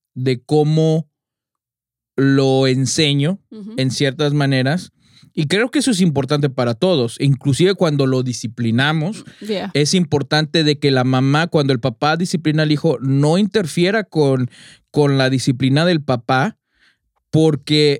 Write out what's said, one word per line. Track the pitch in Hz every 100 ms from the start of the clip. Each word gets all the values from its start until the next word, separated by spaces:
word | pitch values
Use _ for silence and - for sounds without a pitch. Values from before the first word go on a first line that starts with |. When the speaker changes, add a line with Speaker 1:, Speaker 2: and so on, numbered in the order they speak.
| _
Speaker 1:
de | 127 131 123
cómo | - 151 151 156 160 160 - _ _ _ _ _ _ _ _ _ _ -
lo | 139 139 135 135 135
enseño | 131 127 - 147 143 147 196 _
Speaker 2:
Ujú. | 220 208 220
Speaker 1:
en | 131
ciertas | 107 139 127 147
maneras. | 147 139 131 131 180 - _ _ _ -
Y | - 147
creo | 190 254
que | 294
eso | 262
es | 180
importante | 185 139 127 147 143
para | 131 120
todos, | 113 190 156 117 -
inclusive | 139 131 139 135 180
cuando | 185 165 143 135
lo | 131
disciplinamos. | 127 117 113 - 113 117 143 160 165 226 - -
Speaker 2:
Yeah. | 208 196 190
Speaker 1:
Es | 139 147
importante | 185 165 143 131 156 151 170
de | 151 147
que | 143
la | 131
mamá, | 127 131 135 147 170
cuando | 160 135
el | 127
papá | 131 113 147 165
disciplina | 185 165 156 156
al | 156
hijo, | 147 160 131
no | 135 139 147 175
interfiera | 208 220 160 - 175 220
con, | - 156 139 131 123 - - - _
con | 143 143 135
la | 131
disciplina | 131 143 127 135 143
del | 175 165
papá, | 143 123 - 131 202 - _ _ _ _ _ _ _
porque | 156 160 147 - 151 147